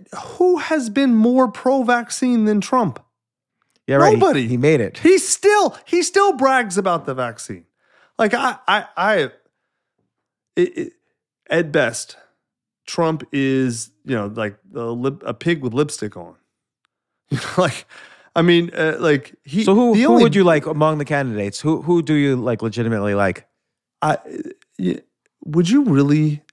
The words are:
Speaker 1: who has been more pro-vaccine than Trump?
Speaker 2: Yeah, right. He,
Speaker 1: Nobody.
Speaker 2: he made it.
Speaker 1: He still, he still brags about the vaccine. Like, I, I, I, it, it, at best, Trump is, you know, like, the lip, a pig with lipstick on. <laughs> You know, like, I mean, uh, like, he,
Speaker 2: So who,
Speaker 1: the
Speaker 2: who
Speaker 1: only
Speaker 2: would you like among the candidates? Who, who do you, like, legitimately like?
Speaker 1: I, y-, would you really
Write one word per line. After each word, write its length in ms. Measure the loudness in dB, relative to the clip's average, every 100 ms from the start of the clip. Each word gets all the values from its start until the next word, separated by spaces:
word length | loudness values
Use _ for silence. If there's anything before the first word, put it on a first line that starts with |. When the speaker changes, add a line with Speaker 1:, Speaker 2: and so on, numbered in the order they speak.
| -16 -16 -10 0
Speaker 1:
who 180 | 2 2
has 320 | 0 -2 -2
been 260 | 0 2 4
more 320 | 4 4 0
pro-vaccine 1000 | 0 0 0 2 -2 -2 -4 0 0 2
than 160 | 0
Trump? 360 | 0 -2 -2 -6 _ _ _ _ _ _ _ _ 0
Speaker 2:
Yeah, 100 | 4
right. 180 | 4
He, 20 | 6
Speaker 1:
Nobody. 280 | 4 2 -2
Speaker 2:
he 80 | 0
made 240 | 2 2
it. 160 | 0 0
Speaker 1:
He 220 | 4 4
still, 580 | 2 0 2 4 2 -4
he 180 | -4 -2
still 300 | 0 2 2
brags 460 | 2 2 2 0 -2
about 260 | -2 -2
the 80 | -4
vaccine. 540 | -6 -6 -8 -14 -16 _ _ _ _ _ -2
Like, 140 | 0
I, 240 | 0 -2 -4 -2
I, 180 | -2 -4 -4
I, 200 | -2 0 -2 -8 _ _ _ _ _ _ _ _ _ _ _ -4
it, 220 | -2 -4
it, 140 | -12 -14 _ _ _ _ -4
at 220 | -4 0
best, 440 | 0 0 -4 -12 -18 _ _ _ _ _ _ -10
Trump 360 | -4 -2 -2 -6
is, 580 | -4 -2 0 -2 -4 -12 _
you 100 | -8
know, 140 | -6 -6
like, 240 | -6 -8 -10 _
the 240 | -12 -8
lip, 280 | -6 -6 -6 -10
a 80 |
pig 280 | -6 -4 -4
with 120 | -4
lipstick 420 | -4 -4 -6 -12 -12
on. 180 | -20 -20
<laughs> 40 | _ _ _ _ _ _ _ _ -10
You 60 | -8
know, 80 | -4 -2
like, 260 | -2 -2 -14 -20 -20 _ _
I 60 | 0
mean, 300 | 2 2 0
uh, 220 | -2 -4 0
like, 360 | 0 0 -2 _
he, 180 | -8 -2
Speaker 2:
So 120 | 2
who, 180 | 4 4
Speaker 1:
the 80 | 4
Speaker 2:
who 120 | 4
Speaker 1:
only 100 | 6
Speaker 2:
would 120 | 4
you 100 | 4
like 200 | 4 2
among 320 | 0 0 0 0
the 80 |
candidates? 560 | -2 -2 -2 -4 -6 -4
Who, 220 | -2 -2
who 180 | 0 0
do 140 | 0
you, 220 | 0 2 0
like, 260 | -2 -4
legitimately 520 | -4 -4 -2 -2 -2
like? 320 | 0 0 -4 -12 _ _ _ _ _
Speaker 1:
I, 160 | -4 -4 -6 -12 -12 -16 _ -6
y-, 240 | -6 -6 -10 _ _ _
would 240 | -4 0 2
you 160 | 2
really 580 | 4 2 4 2 2 -2 -10